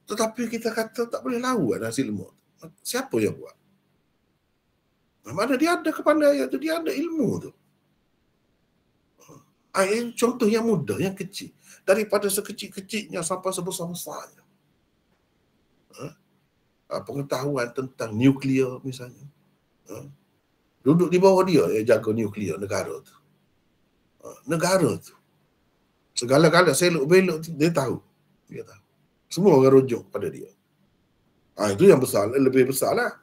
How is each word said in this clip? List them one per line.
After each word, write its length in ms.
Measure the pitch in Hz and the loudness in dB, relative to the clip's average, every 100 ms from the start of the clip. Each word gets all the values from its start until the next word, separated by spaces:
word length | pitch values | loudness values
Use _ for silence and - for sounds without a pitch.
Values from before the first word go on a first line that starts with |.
| - | -10
Tetapi 400 | 208 220 240 226 | -4 -4 -4 -8
kita 240 | 226 226 | -6 -6
kata 320 | 226 220 - 233 | -6 -6 -6 -8
tak 160 | - | -8
boleh 160 | 262 233 | -8 -6
lawan 480 | 254 240 120 92 113 | -2 -2 -2 -2 -4
nasi 160 | 123 | -4
lemak. 320 | 113 104 - _ _ _ 165 _ | -6 -8 -12 _ _ _ -20 _
Siapa 320 | - 247 262 113 | -8 -8 -4 -2
yang 160 | 104 - | -2 -4
buat? 160 | - - _ _ _ _ _ _ _ _ _ _ _ _ _ _ _ _ 104 | -14 -20 _ _ _ _ _ _ _ _ _ _ _ _ _ _ _ _ -10
Mana 240 | 156 247 | -4 -2
dia 240 | 254 320 339 | 0 0 0
ada 80 | 320 | -2
kepandaian 560 | 302 302 302 285 285 254 | -2 0 4 4 2 -2
tu, 80 | 269 | -4
dia 240 | 311 330 | -4 -4
ada 80 | 320 | -4
ilmu 400 | 269 339 320 190 87 - | -4 -4 -2 -2 -4 -10
tu. 80 | - _ _ _ _ _ _ _ _ _ _ _ _ _ _ _ _ _ - _ _ _ 190 | -18 _ _ _ _ _ _ _ _ _ _ _ _ _ _ _ _ _ -20 _ _ _ -2
Ah, 80 | 190 | 0
ini 320 | 226 240 - | 0 -4 -2
contoh 320 | 233 247 208 | -2 2 0
yang 160 | 226 226 | 2 2
mudah, 320 | 190 107 95 | 0 -2 -4
yang 160 | 190 | -4
kecil. 400 | 190 180 - - - _ - - | -6 -12 -14 -16 -18 _ -6 0
Daripada 400 | 202 208 202 202 | 0 0 -2 -2
sekecil-kecilnya 960 | 196 202 214 202 - 190 214 185 180 | -4 -6 -12 -14 -16 -10 -10 -8 -8
sampai 320 | 170 180 190 | -6 -6 -6
sebesar-besarnya. 920 | 185 175 175 175 175 151 - - _ _ _ _ _ _ _ _ _ _ _ _ _ _ _ _ - | -6 -8 -8 -10 -10 -12 -14 -16 _ _ _ _ _ _ _ _ _ _ _ _ _ _ _ _ -18
Ha? 40 | 139 - _ _ _ _ _ _ _ | -18 -18 _ _ _ _ _ _ _
Ah, 120 | - - | -12 -8
pengetahuan 640 | 139 139 131 143 139 120 | -10 -6 -6 -4 -4 -4
tentang 480 | - 131 - 113 107 | -6 -10 -8 -6 2
nuklear 640 | 135 131 135 131 127 127 | 4 4 0 0 -2 -6
misalnya. 480 | 135 127 123 - 143 _ _ _ _ _ - | -12 -12 -16 -20 -20 _ _ _ _ _ -20
Ha? 160 | 113 143 - _ _ _ _ _ _ | -18 -18 -20 _ _ _ _ _ _
Duduk 320 | 131 165 160 | 2 4 4
di 80 | 180 | 4
bawah 240 | 196 190 190 | 6 4 4
dia, 180 | 147 87 | 2 2
dia 260 | 110 113 107 | 0 2 2
jaga 140 | - | 2
nuklear 480 | 113 104 107 95 95 | -2 -4 -4 -6 -6
negara 320 | 101 98 - - - | -6 -6 -6 -10 -16
tu. 100 | _ _ _ _ _ _ _ _ _ _ _ 117 | _ _ _ _ _ _ _ _ _ _ _ -20
Ha, 20 | - - | -16 -6
negara 420 | 165 170 190 139 87 | -2 2 2 2 0
tu. 160 | - - _ _ _ _ _ _ _ _ _ - | -10 -20 _ _ _ _ _ _ _ _ _ -8
Segala-gala 560 | 117 139 160 170 175 | 0 4 6 6 4
selok 320 | 135 175 165 143 | 4 2 2 4
belok 320 | 185 185 160 160 | 4 4 -2 -8
tu, 80 | |
dia 160 | 139 160 | 0 0
tahu. 320 | 160 127 87 - _ _ _ _ | 0 -2 -6 -12 _ _ _ _
Dia 160 | 120 - | -18 -18
tahu. 180 | - _ _ _ _ _ | -20 _ _ _ _ _
Semua 320 | 165 196 139 | 2 6 8
orang 160 | 135 135 | 8 8
rujuk 320 | 127 113 - | 6 0 -8
pada 180 | 101 87 | -8 -8
dia. 220 | - - _ _ _ _ _ _ _ _ _ _ - | -10 -16 _ _ _ _ _ _ _ _ _ _ -4
Ha, 160 | 104 98 | -2 4
itu 80 | 190 | 6
yang 160 | 143 | 6
besar, 320 | 127 104 101 | 4 0 0
lebih 400 | 139 131 131 127 | 2 2 4 2
besar 240 | 135 151 220 | 0 0 0
lah. 160 | 240 - | -2 -8